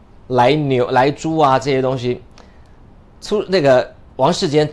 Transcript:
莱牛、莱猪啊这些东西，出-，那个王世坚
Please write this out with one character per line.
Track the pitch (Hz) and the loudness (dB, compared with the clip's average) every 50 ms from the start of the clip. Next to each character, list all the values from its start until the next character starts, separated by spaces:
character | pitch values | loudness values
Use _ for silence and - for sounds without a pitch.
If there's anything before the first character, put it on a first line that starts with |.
| - - - - - - | -20 -20 -20 -20 -10 -4
莱 | 127 123 123 127 147 | 0 2 2 2 2
牛、 | 156 147 139 131 123 123 - | 0 0 0 0 0 0 0
莱 | 131 127 127 147 | 0 2 2 0
猪 | 147 - - 160 160 | 0 -4 -6 -4 0
啊 | 160 151 135 131 - | 0 2 2 2 0
这 | - 147 | 0 -2
些 | 135 131 131 | -2 -2 0
东 | 127 135 131 | -2 -4 -4
西， | 117 123 123 - - - - - - - - - - - - - - - - - - - - - | -4 -6 -6 -6 -10 -16 -20 -20 -20 -20 -20 -20 -20 -20 -20 -20 -20 -20 -20 -20 -20 -20 -20 -20
出-， | - - 202 214 - - | -8 -6 -4 -4 -2 -2
那 | 185 190 | -2 0
个 | 143 139 127 127 - - - - - - - | 4 4 4 4 2 -2 -8 -20 -20 -16 -6
王 | - 131 156 - | -2 -2 -2 0
世 | - 196 160 | -2 -4 -2
坚 | 139 151 151 147 | 0 0 0 0